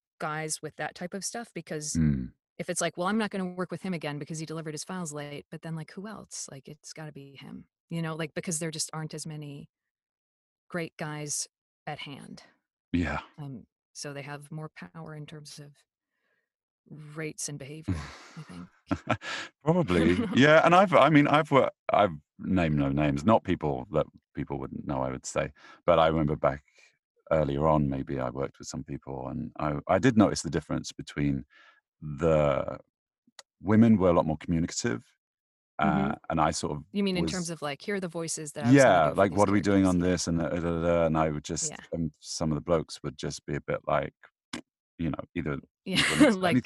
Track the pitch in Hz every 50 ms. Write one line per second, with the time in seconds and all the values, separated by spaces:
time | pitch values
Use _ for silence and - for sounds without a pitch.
0 | _ _ _ - 175 156 151 156 156 156 - - - 147 - - 151 - - -
1 | 180 175 - 196 - - - 233 233 - - 175 - - 160 151 151 151 - -
2 | 156 - - 65 62 - - _ _ _ _ - - - 175 - 175 160 - 175
3 | 175 190 214 226 214 196 - 196 185 180 180 180 180 - 175 - - 190 180 156
4 | 156 147 147 147 151 - 160 156 160 156 160 165 151 156 151 151 - - 185 185
5 | 175 151 147 147 143 147 147 139 - _ 165 156 - 165 160 160 151 - - 196
6 | 190 220 208 - - - - - - - 143 135 - - 151 - - - - 160
7 | 156 151 147 143 139 139 135 - 151 - - - - _ _ _ _ - 170 165
8 | 165 160 156 160 160 147 - 175 - 196 160 156 170 160 156 151 - - - 156
9 | 156 151 170 151 - 160 151 151 147 143 143 143 - - _ _ _ _ _ _
10 | _ _ _ _ _ _ _ _ _ _ _ _ _ _ - 175 165 - - -
11 | 165 151 151 151 151 143 - - - - _ _ _ _ _ _ _ 160 147 -
12 | - 147 135 - - - - - - _ _ _ _ _ _ _ _ _ 85 87
13 | 85 73 73 82 - - _ 156 143 139 131 104 - _ _ _ _ _ _ -
14 | - 147 139 143 135 165 147 143 143 - 156 156 156 151 _ - 175 175 - 165
15 | 160 156 156 151 147 - 160 151 151 147 - 151 143 147 143 _ _ _ _ _
16 | _ _ _ _ _ _ _ _ _ _ _ _ _ _ _ _ _ - 147 147
17 | 151 147 147 160 156 151 - - - 151 147 - 135 135 151 160 156 - 87 78
18 | 73 69 - - - - - 160 151 - 90 87 - - _ _ _ - 135 -
19 | - 117 113 - - - - - - - _ _ - 151 170 180 151 90 87 -
20 | 165 - 90 - 233 180 - 120 139 151 156 160 - 165 175 185 208 180 151 110
21 | 131 156 156 143 143 - 143 151 156 - 143 127 - - - _ _ - - -
22 | 104 95 78 73 - _ _ - - - 95 87 85 80 76 71 69 69 69 71
23 | 76 73 69 69 73 78 80 - - 95 85 - 78 73 67 64 64 - 76 76
24 | - - - _ _ _ _ 78 67 - 71 67 67 67 76 73 - 71 69 65
25 | 65 65 65 - - - - - 73 71 - _ - - - - _ 87 85 80
26 | 80 80 80 80 76 71 76 - - 69 69 73 - _ _ _ _ _ _ _
27 | _ _ _ _ _ - 80 78 73 69 69 71 78 80 76 78 73 67 67 67
28 | 69 71 69 65 64 64 60 67 67 - - - - - - 71 69 - 69 -
29 | - 67 67 64 64 65 65 67 - - - - 76 76 73 73 - - 92 95
30 | 113 135 113 110 98 - - - - 80 76 80 - - - - - - - -
31 | - - - 76 71 71 69 64 62 - _ _ _ _ _ _ _ _ _ _
32 | 78 76 71 67 82 80 80 76 73 71 67 65 - - - - - _ _ _
33 | _ _ _ _ _ _ _ - - _ _ _ - 92 110 107 117 113 110 90
34 | 92 87 85 82 - 78 78 76 - - 85 80 87 - - - - 120 117 117
35 | - _ _ _ _ _ _ _ _ _ _ _ _ _ _ - 78 78 76 71
36 | 73 73 - - - - 82 80 76 80 78 - - - 76 73 - - - 202
37 | 202 196 185 180 170 165 190 185 170 170 165 - 147 147 139 - - 208 202 190
38 | 185 170 170 170 165 156 - 160 156 147 - 147 143 123 135 139 131 113 92 82
39 | 76 73 80 90 101 98 92 98 101 98 101 104 - 101 98 98 95 92 90 87
40 | 87 92 90 85 - 87 85 85 82 - 85 87 82 85 85 82 82 87 87 85
41 | 82 80 80 80 80 80 73 73 - - 82 76 - 76 - - - - 85 85
42 | 82 76 - _ - - - - 85 80 76 71 - 87 85 78 71 - - -
43 | - 73 71 - - 76 - - - - 73 71 - - 71 - - - 73 73
44 | 73 76 - _ - - _ _ _ _ - - - _ _ _ _ _ _ -
45 | 85 76 - - - - - 87 - 76 71 67 - _ _ _ _ 185 180 -
46 | - - - - 302 262 202 185 185 175 160 123 -